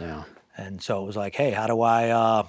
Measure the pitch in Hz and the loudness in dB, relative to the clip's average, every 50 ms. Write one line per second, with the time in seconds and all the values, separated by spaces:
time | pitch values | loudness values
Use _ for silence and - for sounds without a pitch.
0 | 85 82 78 76 78 - - - _ _ _ - 98 95 98 90 - - 113 98 | -12 -10 -10 -12 -14 -16 -20 -20 _ _ _ -14 -12 -12 -12 -12 -6 -4 -4 -4
1 | 98 98 101 107 101 98 - - 147 139 104 104 110 110 117 113 113 117 113 117 | -4 -6 -6 -6 -6 -6 -2 0 0 0 0 0 0 0 2 2 4 4 4 4
2 | 117 117 117 117 113 113 113 107 104 | 4 2 2 4 4 4 4 2 0